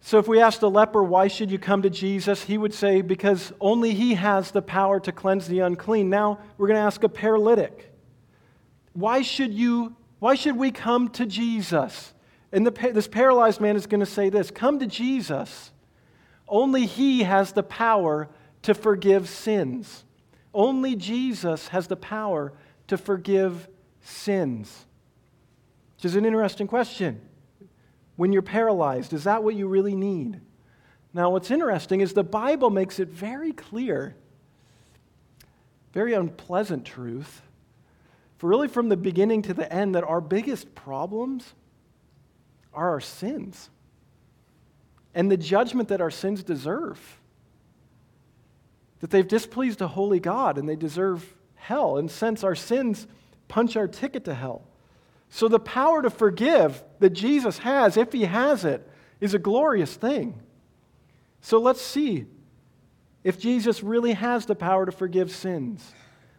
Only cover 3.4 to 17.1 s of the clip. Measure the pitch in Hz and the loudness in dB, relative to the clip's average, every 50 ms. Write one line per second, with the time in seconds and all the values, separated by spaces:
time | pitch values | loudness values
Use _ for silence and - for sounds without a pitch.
3.4 | - - - - - 196 220 233 233 226 214 190 240 247 233 180 180 208 202 190 | -2 -10 -12 -2 0 2 2 2 2 0 0 0 0 0 0 0 2 2 2 2
4.4 | 185 - - 202 190 - - 190 196 196 196 190 190 - 170 - - 190 190 196 | 0 0 -4 -4 -4 -2 0 0 2 2 2 0 -2 -4 -8 -4 0 0 0 0
5.4 | 175 165 180 185 185 180 175 170 - 208 220 220 202 185 190 208 208 208 208 202 | 0 -2 -2 0 0 0 0 -4 -2 0 0 2 2 2 2 2 2 0 -2 -4
6.4 | - - - - 202 202 214 214 208 208 202 - - 214 - - - 220 214 214 | -10 -20 -4 -2 2 2 2 4 2 0 0 2 0 0 0 0 0 2 2 4
7.4 | 208 220 233 214 160 - - - - - - _ _ _ _ _ _ _ _ _ | 4 4 4 4 2 -2 -6 -16 -20 -20 -20 _ _ _ _ _ _ _ _ _
8.4 | _ _ _ _ _ _ _ _ _ _ _ 175 185 220 240 269 262 - - - | _ _ _ _ _ _ _ _ _ _ _ -2 0 2 2 2 0 -2 -2 -4
9.4 | 269 240 202 208 240 240 233 240 233 226 - _ _ _ _ _ 202 233 269 269 | -4 -4 0 0 0 2 2 0 -2 -4 -8 _ _ _ _ _ 2 2 2 4
10.4 | - 302 277 233 269 269 - - - 226 240 247 247 226 233 - 247 214 180 202 | 2 -2 0 0 0 -2 -2 -2 -2 0 2 2 2 0 -2 -4 -6 -4 -2 -4
11.4 | 233 233 226 220 185 - 170 156 135 110 - - - - _ _ _ _ _ _ | -2 -2 -2 -2 -2 0 0 0 0 0 -6 -16 -18 -20 _ _ _ _ _ _
12.4 | _ _ - 190 220 240 233 - 233 254 226 214 208 - - 214 254 262 254 247 | _ _ 0 2 2 2 0 0 -4 0 0 0 -2 -2 0 4 4 6 6 6
13.4 | 233 226 208 - 214 208 208 208 196 - 214 202 202 196 - 208 202 190 196 208 | 6 4 4 2 0 0 0 0 0 0 0 0 0 0 0 0 0 2 2 2
14.4 | 185 202 - - 220 262 302 277 262 214 - - 233 254 269 262 190 - 151 135 | 0 0 -6 -2 0 0 0 0 -2 -4 -4 -4 -2 -2 -2 -2 -2 -4 -6 -6
15.4 | - - - - - - _ _ _ _ _ _ _ _ _ _ _ _ _ _ | -6 -8 -14 -20 -20 -20 _ _ _ _ _ _ _ _ _ _ _ _ _ _
16.4 | _ - 208 208 262 277 262 262 240 196 - - 269 277 | _ 0 2 2 4 4 4 2 2 0 0 2 2 2